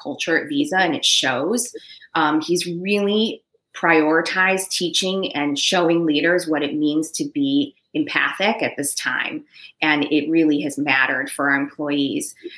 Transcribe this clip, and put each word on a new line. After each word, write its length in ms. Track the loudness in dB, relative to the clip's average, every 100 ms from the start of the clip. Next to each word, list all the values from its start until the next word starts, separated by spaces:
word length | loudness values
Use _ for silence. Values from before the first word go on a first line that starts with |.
culture 400 | -12 -6 -2 -2
at 60 | 0
Visa, 300 | -2 0 2
and 160 | 2
it 100 | 0
shows. 680 | 0 0 0 0 0 0 -2 -6 -18 -20 -6
Um, 260 | 0 2 0
he's 260 | 0 -2 -2
really 800 | -4 -2 0 2 0 0 -4 _ _ _ -2
prioritized 920 | 2 4 4 2 0 0 2 2 0
teaching 640 | -2 -2 -2 -2 -2 -4
and 240 | -4 -2 -2
showing 480 | 0 2 4 2 2
leaders 400 | 2 2 2 0
what 140 | -2
it 120 | -2
means 360 | 0 0 0 -2
to 180 | -4 -4
be 460 | -2 2 2 0 -6 _
empathic 720 | -4 -2 0 -2 0 -2 0
at 100 | -2 -2
this 160 | -2
time. 500 | -2 -4 -4 -4 -8 -12 -20 -20 _
And 220 | 2 2 2
it 200 | 2 2
really 320 | 4 4 2
has 160 | 0 -2
mattered 520 | 0 2 2 0 -4
for 200 | -2 0
our 100 | 0
employees. 760 | -2 -6 -4 -2 -2 -2 -6 -8 -16